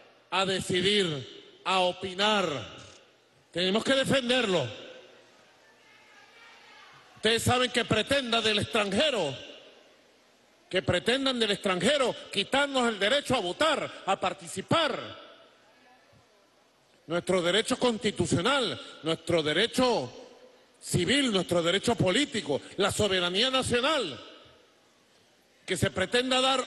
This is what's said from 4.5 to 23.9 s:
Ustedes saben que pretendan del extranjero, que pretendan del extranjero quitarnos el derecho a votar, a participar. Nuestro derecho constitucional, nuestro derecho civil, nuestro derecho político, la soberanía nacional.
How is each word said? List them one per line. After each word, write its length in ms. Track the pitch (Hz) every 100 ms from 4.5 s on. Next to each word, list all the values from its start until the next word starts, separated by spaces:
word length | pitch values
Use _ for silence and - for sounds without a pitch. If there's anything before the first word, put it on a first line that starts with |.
| 180 120 - - - - - - - - _ _ _ - - - 831 831 - - - - - - - - -
Ustedes 260 | 214 226
saben 300 | - 247 254
que 140 | 247 226
pretendan 580 | 220 208 277 247 233
del 160 | 220 208
extranjero, 760 | - 226 202 196 302 240 151 131 - - - - - _ _ _ _ _ _ _ _
que 120 | 185
pretendan 580 | - 175 202 254 269 247
del 120 | 220
extranjero 640 | 202 202 185 185 294 240 165 -
quitarnos 560 | - - 269 285 269 240
el 100 | 208
derecho 360 | 196 285 - 254
a 40 |
votar, 640 | 180 180 311 262 151 - -
a 140 | 196
participar. 800 | 190 175 170 190 - 311 302 185 113 - - - - _ _ _ _ - _ - _ _ _ _ _ _ _ _ -
Nuestro 340 | 170 - 185
derecho 360 | 170 190 220 254
constitucional, 1000 | 247 220 214 - 170 175 190 277 214 139 - -
nuestro 400 | 151 165 - 165
derecho 680 | 151 151 226 - 254 202 123 - - - - - _ _
civil, 500 | - - 175 269 269
nuestro 300 | 196 170 175
derecho 340 | 165 190 - 233
político, 680 | 185 202 294 220 143 135 - -
la 140 | 196
soberanía 580 | - 208 185 175 185 254
nacional. 680 | 262 - 240 262